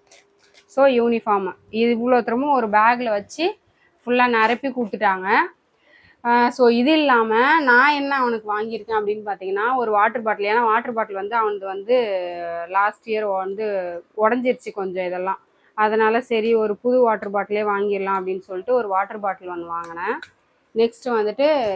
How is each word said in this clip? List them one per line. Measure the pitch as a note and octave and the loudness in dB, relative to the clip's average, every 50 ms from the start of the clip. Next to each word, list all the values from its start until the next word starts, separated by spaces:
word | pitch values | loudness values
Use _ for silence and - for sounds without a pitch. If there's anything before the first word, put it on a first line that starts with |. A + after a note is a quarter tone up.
| _ _ - - _ _ _ _ _ _ _ _ _ | _ _ -20 -20 _ _ _ _ _ _ _ _ _
So, | _ - - C#4 | _ 0 4 4
யூனிஃபார்ம் | C#4 C4 A#3+ A#3 A#3 A#3 A3+ - A3+ G#3 G3+ F#3+ F#3 - - _ _ | 4 4 4 2 2 2 0 0 0 0 0 0 -4 -8 -10 _ _
இது | - A3 A#3 A#3 A#3+ | -2 0 2 2 2
இவ்வளோ | A3+ A#3 B3 B3+ A#3+ A#3 | 0 2 2 2 2 2
தூரமும் | A#3 A3+ A#3+ C#4 D4 C#4+ | 0 -2 -2 0 2 2
ஒரு | B3+ A#3 G#3+ | 2 0 2
பேக்ல | G3+ G#3+ G#3+ A3+ B3 A#3+ B3 A#3 | 2 2 4 4 2 2 0 -2
வச்சு | G#3+ G3+ G3+ - - - D#4+ F#4+ G#4+ - _ _ _ _ _ _ _ _ _ | -4 -4 -4 -8 -6 -4 -2 -2 -4 -6 _ _ _ _ _ _ _ _ _
ஃபுல்லா | A#3+ B3 B3+ B3 B3 | -2 2 2 2 4
நிரப்பி | A#3+ A3+ A3 A3 A#3+ A#3 - C#4 | 4 4 2 2 2 0 -4 -4
கொடுத்துட்டாங்க. | B3 B3 A#3+ G3+ - G3 G#3+ G3+ F#3+ F#3 F#3 F#3+ A3 C4+ E4+ F#4 - _ _ _ _ _ _ _ _ _ _ _ _ _ - | -4 -4 -4 -6 -4 -2 0 0 0 0 0 2 2 2 2 0 -4 _ _ _ _ _ _ _ _ _ _ _ _ _ -2
ஆ, | A#3+ A#3+ A#3+ A#3+ B3 | 0 2 4 2 2
so, | B3 - B3+ A#3 | 2 4 4 4
இது | A#3 A#3 A#3+ C#4 D#4+ | 4 4 4 4 4
இல்லாம | D#4 D4+ C#4 B3+ A#3 A3+ A3 A3 A3+ B3+ C#4 D#4 E4 | 4 4 4 4 2 2 2 2 2 4 4 4 4
நான் | D4 B3+ A#3+ A#3+ C4+ D4 D4 | 4 4 6 6 6 4 2
என்ன | C#4+ C#4 C#4 C#4 | 0 -2 -2 -2
அவனுக்கு | C#4 B3+ A#3+ A#3 A3 G#3+ G#3 G#3 G#3 | -2 0 -2 -2 -4 -4 -6 -6 -4
வாங்கியிருக்கேன் | A3 A3+ A3+ G#3+ G#3 - A3+ A3 | -4 -6 -8 -10 -6 -4 -4 -2
அப்படின்னு | G#3+ G3+ G#3+ G#3+ G#3 | -2 -2 -4 -4 -6
பாத்தீங்கன்னா, | G#3 G3 F3+ F#3+ F#3+ F#3+ G3+ G#3+ A#3+ C4 | -8 -8 -8 -6 -4 -4 -2 0 0 0
ஒரு | C4 A#3+ A3 | 0 0 0
வாட்டர் | G#3+ G3+ G#3 A3+ A3 B3+ A3 | 2 4 2 2 2 -2 -4
பாட்டில். | A3 G#3 G3+ G3+ | -4 -2 -2 -2
ஏன்னா, | G#3 G#3+ A#3+ A#3+ | 0 0 2 2
வாட்டர் | A3 G#3+ A#3 A#3+ B3+ A#3 | 2 2 0 -2 -2 -4
பாட்டில் | A3+ A3 G#3 G3+ | -4 -4 -4 -6
வந்து | G3 G3 G3+ A3+ | -8 -6 -4 -2
அவனுக்கு | A#3 A3 G#3+ G#3 G3+ F#3+ | 0 0 0 -2 -4 -6
வந்து | G3 F#3+ G3 G3 G#3+ B3 B3+ A#3+ G#3+ G3 F#3 F3+ F3 F3 F3 E3+ E3+ E3+ E3+ E3+ E3+ | -8 -10 -8 -2 0 0 0 2 0 -2 -4 -4 -6 -8 -8 -8 -8 -8 -8 -8 -4
லாஸ்ட் | F#3 G3 G3+ G#3 A3 - _ A3+ | 0 0 0 0 -2 -4 _ -6
இயர் | A3 G#3+ G#3+ G#3 G3 | -4 -2 -2 -2 -2
வந்து | F#3+ F#3+ F#3+ G3 G3+ A3 G#3+ G3+ F#3+ F3+ F3 F3 E3+ - _ _ | -4 -4 -6 -6 -6 -4 -4 -4 -4 -4 -6 -8 -12 -14 _ _
உடஞ்சிருச்சு | - G#3+ A3 A#3+ B3+ A#3+ B3+ A#3+ B3 - G#3+ G#3+ | 0 2 2 2 2 0 -2 -2 -2 -6 -12 -10
கொஞ்சம் | G#3 G3 F#3+ F3+ F#3 F#3 | -8 -8 -6 -6 -6 -4
இதெல்லாம். | F3+ F3+ F3+ F#3 F#3+ F#3+ - _ _ _ _ _ _ _ | -4 -4 -4 -4 -6 -6 -8 _ _ _ _ _ _ _
அதனால | - G#3+ G#3+ G#3+ A3 A3 A3 A3 A#3+ | -2 0 2 2 2 2 4 2 0
சரி, | B3 - A#3 A3 G#3+ A3+ A#3 | 0 -2 -2 0 0 2 2
ஒரு | A3+ G#3+ G#3 G#3 | 2 2 0 -2
புது | - - B3 B3 B3+ | -2 0 0 2 4
வாட்டர் | B3 A#3 G#3+ G3+ G#3+ G3+ | 4 2 2 0 -4 -4
பாட்டிலே | G3 G#3 G3 G3 G#3 G#3 G#3+ | -4 -4 -4 -2 -2 -2 0
வாங்கிடலாம் | G#3 G3+ G3 G3+ G#3 G3+ G3 F#3+ F#3+ G3 F#3+ | 0 0 0 0 0 -2 -2 -2 -2 -2 -2
அப்படின்னு | F#3 F#3 F#3+ F#3+ | -2 -4 -6 -6
சொல்லிட்டு | F#3 - F#3+ F#3 F#3+ - B3+ | -8 -10 -10 -8 -4 0 0
ஒரு | B3 A3 G#3 | 0 0 0
வாட்டர் | F#3+ F#3 G3 G3 A3 A3 | -2 -2 -2 -4 -6 -6
பாட்டில் | G3+ G3 F#3 F#3 F#3+ F3+ | -6 -6 -6 -8 -10 -12
ஒண்ணு | F3 E3+ E3+ | -12 -10 -10
வாங்கினேன். | E3+ E3+ E3+ F3 E3+ E3 E3+ F3+ G3+ B3 D4+ - - _ _ _ _ _ _ _ _ - | -10 -10 -10 -10 -12 -10 -8 -6 -6 -6 -8 -10 -16 _ _ _ _ _ _ _ _ -2
நெக்ஸ்ட் | A3 A3+ A#3 A#3 - - B3+ | 0 0 0 -2 -4 -6 -4
வந்துட்டு | A#3 A3 G#3 G#3+ G#3 G#3+ C#4 D4+ D#4 C#4+ A#3+ G#3 F#3+ | -2 -2 -2 -2 0 0 2 2 2 2 0 -2 -2